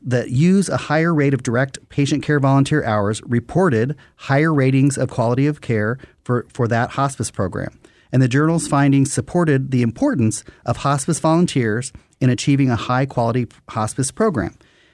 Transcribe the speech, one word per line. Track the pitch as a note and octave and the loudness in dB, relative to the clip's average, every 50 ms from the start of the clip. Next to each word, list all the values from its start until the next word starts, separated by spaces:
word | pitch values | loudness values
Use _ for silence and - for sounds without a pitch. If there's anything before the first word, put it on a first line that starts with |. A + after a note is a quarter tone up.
that | - - B2 B2 - - | -6 -2 -2 -2 -2 -2
use | B2+ C3 D#3+ F3+ F#3+ G3+ F#3 - | 0 2 2 4 4 2 0 0
a | - C3+ | -4 -6
higher | - - D3 D#3 E3 E3+ E3+ | -2 -2 0 0 2 2 2
rate | D3 C#3 C#3+ C3+ | 2 2 2 0
of | B2 - | 0 -2
direct | B2+ A2+ A#2+ C3+ C3+ - - - _ | -2 0 0 -2 -2 -6 -14 -20 _
patient | - - C#3+ C3+ D#3 C#3 - | -2 -2 0 0 0 -2 0
care | - D3+ C#3+ | 0 0 2
volunteer | C3 C3+ C3+ C#3 C3+ - D3+ D3+ - | 2 4 4 4 4 2 0 0 0
hours | A#2 G#2+ G#2+ G2+ G2+ A2 - - - | 0 0 0 0 -2 -2 -4 -4 -2
reported | A#2 A#2+ A#2+ - - E3 F#3+ F3 B2 G#2+ A2+ C3+ D3+ - - _ _ | -2 -2 -2 0 0 2 2 2 2 2 0 0 -4 -8 -12 _ _
higher | _ - - C3+ C#3+ D#3 E3 | _ -4 0 2 2 2 2
ratings | D#3 C#3 C3 C3 C3 C3+ C3+ C#3+ C3+ - | 2 2 2 2 4 4 2 2 2 0
of | C3 - | -4 -4
quality | - - A#2 A#2 B2 B2+ C#3 | -2 -2 0 0 0 0 0
of | D3 D3 - | 0 -2 -4
care | - - A#2 G#2+ G#2 G#2+ B2 C3 - - _ _ _ | -4 -4 -2 -2 0 -2 -4 -6 -10 -20 _ _ _
for, | - B2 A#2+ - - | -4 -4 -4 -4 -6
for | - - B2 A2 | -4 -4 -2 0
that | A#2 A2+ B2 - | 0 0 0 -2
hospice | - - C3+ C#3 C3+ - A2 - | -2 -2 -4 -4 -2 -6 -8 -8
program. | - - G2+ F2 - F#2+ - - - - - - _ _ _ _ | -4 -4 -4 -4 -4 -6 -8 -8 -10 -16 -20 -20 _ _ _ _
And | - B2+ | 2 2
the | C3 B2 | 2 4
journal's | B2 C#3+ D3+ D#3+ E3+ E3 D#3+ - | 2 2 2 2 0 -2 -2 -2
findings | D3+ C#3 C#3+ C#3 C#3 C#3 C3+ C3+ | 0 2 2 4 4 4 2 0
supported | - - - - - F3 F3 D3+ C#3 C3 C3+ C3+ | -2 -6 -6 -2 -2 0 2 2 2 0 0 0
the | C3 B2 | 0 0
importance | A#2+ A#2 A2 - C#4 D4 B3+ - A2 A2+ - - - - - _ _ | 0 0 0 0 -2 0 0 2 0 0 0 -4 -10 -16 -20 _ _
of | - A#2+ - | -6 -6 -2
hospice | - C#3 C#3+ C#3+ - - D#3+ - | 0 -2 -2 0 -2 -4 -4 -2
volunteers | - D#3+ D#3+ E3+ F3+ E3 - C#3 A#2+ A2 G#2 A#2+ C3 - - - - _ _ _ | 0 2 2 2 2 2 0 0 0 0 -2 -2 -4 -8 -14 -18 -20 _ _ _
in | C3 B2+ | 0 0
achieving | B2 - - D3 C#3 C3+ C#3 B2+ | 0 0 0 0 2 2 2 2
a | A#2+ | 0
high-quality | A2 - - B2 B2+ C#3+ C3+ - C3+ A#2 A#2 A#2 B2+ A#2+ - - - _ - | -2 -2 -2 -2 -2 -2 -2 -2 -2 -2 0 0 -2 -4 -6 -10 -20 _ -10
hospice | - A2 A2 G#2+ - - C3+ - | -6 -6 -4 -4 -4 -4 -4 -4
program. | - - A3 A3+ D#3+ G#2+ D#2 - - _ _ _ _ _ _ _ | -2 -2 -2 0 0 -2 -4 -4 -8 _ _ _ _ _ _ _